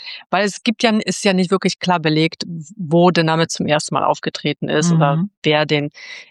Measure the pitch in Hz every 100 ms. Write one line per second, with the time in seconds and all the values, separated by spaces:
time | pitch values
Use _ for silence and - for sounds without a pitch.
0 | - - - 180 208 - - - 226 214
1 | - - 202 185 180 190 185 - 185 175
2 | 156 156 160 - - 165 147 - 151 170
3 | 180 170 160 160 165 - - 151 - 143
4 | - 151 - - 147 147 151 151 170 160
5 | 143 156 202 _ 156 151 151 147 147 -
6 | - - -